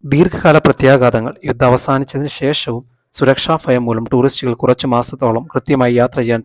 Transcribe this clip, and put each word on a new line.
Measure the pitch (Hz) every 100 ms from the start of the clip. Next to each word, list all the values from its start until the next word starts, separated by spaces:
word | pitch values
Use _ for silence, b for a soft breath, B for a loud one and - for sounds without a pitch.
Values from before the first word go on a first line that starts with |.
ദീർഘകാല | 143 139 180 - 170 151
പ്രത്യാഘാതങ്ങൾ. | 147 131 135 135 123 117 113 -
യുദ്ധം | 151 117 127
അവസാനിച്ചതിന് | 123 - 135 135 139 143
ശേഷവും | - 139 147 - 120 - _ _
സുരക്ഷാ | - 131 135 - 160
ഭയം | - 123
മൂലം | 120 113
ടൂറിസ്റ്റുകൾ | 117 120 131 - 127
കുറച്ച് | 117 123 123 135
മാസത്തോളം | 120 120 131 123 113 165
കൃത്യമായി | 135 - 139 123
യാത്ര | 120 123 139
ചെയ്യാൻ | 117 117